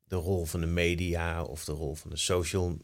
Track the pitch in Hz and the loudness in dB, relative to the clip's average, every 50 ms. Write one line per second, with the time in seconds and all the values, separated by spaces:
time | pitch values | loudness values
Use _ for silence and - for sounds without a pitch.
0 | _ - 95 92 78 90 98 90 85 80 - 87 82 82 85 87 85 85 87 82 | _ -4 -4 -2 0 2 0 0 0 0 -2 0 0 2 2 4 4 4 4 2
1 | 92 87 85 85 82 85 82 82 82 - 67 76 - - 76 76 82 71 76 76 | 2 0 0 0 0 0 -2 -2 -4 -6 -6 -8 -6 -6 -4 -4 -4 -4 -6 -6
2 | - 78 76 76 - - 92 90 87 80 - 95 90 87 87 - | -8 -8 -4 -2 0 2 2 2 2 2 2 2 2 2 0 -2